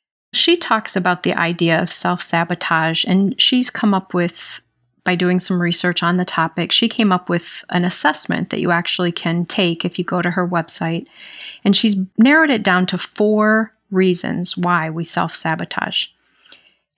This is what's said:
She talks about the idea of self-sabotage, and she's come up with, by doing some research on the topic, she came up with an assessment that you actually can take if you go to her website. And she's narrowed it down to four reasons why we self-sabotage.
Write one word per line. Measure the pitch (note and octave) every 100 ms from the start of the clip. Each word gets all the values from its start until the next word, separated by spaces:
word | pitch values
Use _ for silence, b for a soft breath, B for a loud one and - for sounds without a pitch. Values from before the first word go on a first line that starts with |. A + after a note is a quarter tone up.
| _ _ _
She | - - E4+
talks | - A3 - F#3+
about | F3+ F3
the | -
idea | - E3+ E3+ E3 E3
of | F3+
self-sabotage, | - F3+ F3+ - E3+ E3+ F3 - D#3+ D#3+ D#3+ -
and | F#3+ G3 -
she's | - B3+ B3
come | - G#3+
up | F#3+ -
with, | F3+ F3 - - - _ _ _ _ -
by | F3+
doing | F3+ F3+
some | - F3+
research | F3 E3+ F3 F3
on | E3+ F3+
the | F3+
topic, | - E3 - E3
she | - A#3
came | - G#3
up | F3+ -
with | F3 - - -
an | F3+ F3
assessment | - D4 - - E3 F3
that | -
you | E3
actually | E3+ - - F3
can | E3+ E3+ E3+ F3
take | - F3 E3 F3
if | -
you |
go | F3 F3+
to | F3
her | F3+ F3+
website. | F3 E3 - E3 E3 - B B B B B
And | G3+ G3
she's | A3 G3 F#3 -
narrowed | B3+ D4+ D#4
it | A#3
down | G3 F3+ F#3
to | F3+
four | - - G#3+ G#3+ G#3+ A3 A3 _ _
reasons | F#3+ F#3+ F3 - E3+ F3+ -
why | F3 F3 D#3+
we | D#3+ E3
self-sabotage. | F3 E3 - E3 D#3+ E3+ - - - - _ b b b b b b b